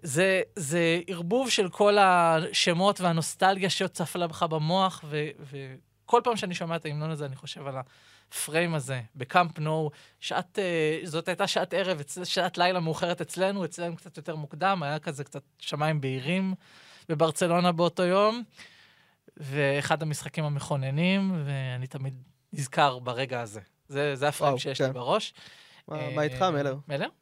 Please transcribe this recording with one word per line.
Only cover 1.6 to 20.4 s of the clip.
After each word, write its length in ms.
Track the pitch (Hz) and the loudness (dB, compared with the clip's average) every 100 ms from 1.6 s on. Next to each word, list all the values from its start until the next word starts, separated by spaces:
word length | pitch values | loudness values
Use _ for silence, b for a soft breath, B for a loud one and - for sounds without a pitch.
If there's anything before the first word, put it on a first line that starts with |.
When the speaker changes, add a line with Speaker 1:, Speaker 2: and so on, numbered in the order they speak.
| 190 | 0
Speaker 1:
כל 280 | - 202 208 | 4 6 8
השמות 1000 | 190 180 170 160 165 - - 170 196 202 | 8 8 6 4 2 0 2 4 4 4
והנוסטלגיה 720 | 180 165 156 - 190 196 185 | 2 2 -2 2 4 4 0
שצפה 480 | - 196 - 170 175 | 0 -2 -2 -6 -2
לך 240 | 170 160 | -4 0
במוח, 640 | 170 160 156 185 190 180 156 | 0 0 2 2 2 0 -8
ו-, 200 | 151 151 - 143 139 135 135 _ _ | -6 -6 -8 -16 -14 -14 -16 _ _
וכל 160 | - 240 | 2 4
פעם 120 | 240 220 | 4 -2
שאני 180 | 202 | -4
שומע 220 | 175 170 165 | -6 -4 -4
את 100 | 160 | -4
ההמנון 240 | 147 156 | -6 -6
הזה, 160 | 156 147 | -6 -8
אני 100 | 131 | -10
חושב 300 | 143 - 139 | -14 -12 -10
על 80 | 131 127 b b b b | -10 -12 b b b b
הפריים 420 | - - 151 170 | -10 -4 0 0
הזה, 260 | 160 127 131 113 143 | -2 -4 -6 -8 -12
בקאמפ 420 | 123 185 175 151 | 2 4 2 0
נו, 320 | 151 156 151 B B B | -2 -2 -2 B B B
שעת, 380 | - - 175 - | -4 -4 -4 -4
אה, 400 | 190 170 156 156 | -2 0 0 -2
זאת 240 | 143 156 165 | -4 -6 -4
הייתה 180 | 175 196 | -2 0
שעת 280 | - 180 | 0 0
ערב, 260 | 170 190 170 | 0 0 -2
אצ-, 240 | 143 - | -6 -10
שעת 340 | 180 - 180 180 | -4 0 0 2
לילה 220 | 180 185 | 2 2
מאוחרת 400 | 160 156 180 175 | 0 -2 -2 -2
אצלנו, 440 | 156 - 190 202 | -6 0 0 0
אצלנו 320 | 165 - 170 165 | -4 -6 -8 -8
קצת 200 | 180 160 | -14 -14
יותר 200 | 151 156 | -10 -8
מוקדם, 460 | 147 151 180 196 | -8 -2 0 0
היה 160 | 143 151 | -2 -4
כזה 260 | - 139 | -6 -8
קצת 180 | 143 143 - _ | -10 -12 -16 _
שמיים 420 | - 147 156 156 | -8 -2 0 0
בהירים 540 | 135 131 127 185 190 185 B B B B _ | -2 -4 -2 0 0 -4 B B B B _
בברצלונה 640 | 156 160 147 180 170 180 | 2 2 2 2 4 4
באותו 300 | 165 175 170 | 4 0 2
יום, 400 | 180 190 208 233 226 B B B B B B B - - | 2 4 4 2 -8 B B B B B B B -20 -14
ואחד 680 | 143 139 139 139 - 156 | -6 0 2 2 2 0
המשחקים 420 | 156 147 - - | 0 -4 -6 -4